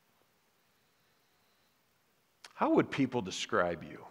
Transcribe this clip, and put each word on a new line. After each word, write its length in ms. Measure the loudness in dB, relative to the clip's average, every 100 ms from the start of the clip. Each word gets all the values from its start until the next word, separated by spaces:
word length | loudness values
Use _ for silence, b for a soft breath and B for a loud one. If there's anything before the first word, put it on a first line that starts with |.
| _ _ _ _ _ _ _ _ _ _ _ _ _ _ _ _ _ _ _ _ _ _ _ _ -16
How 160 | -2 2
would 200 | 4 2
people 300 | 2 0 0
describe 600 | -4 -6 -2 2 2 0
you? 220 | -8 -16 -18